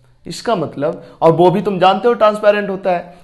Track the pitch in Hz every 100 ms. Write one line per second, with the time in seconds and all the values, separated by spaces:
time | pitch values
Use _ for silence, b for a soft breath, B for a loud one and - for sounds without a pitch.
0 | _ _ - 170 - 208 143 - 147 185
1 | B B 165 156 180 180 202 185 190 208
2 | 240 233 214 208 208 208 196 190 190 175
3 | - B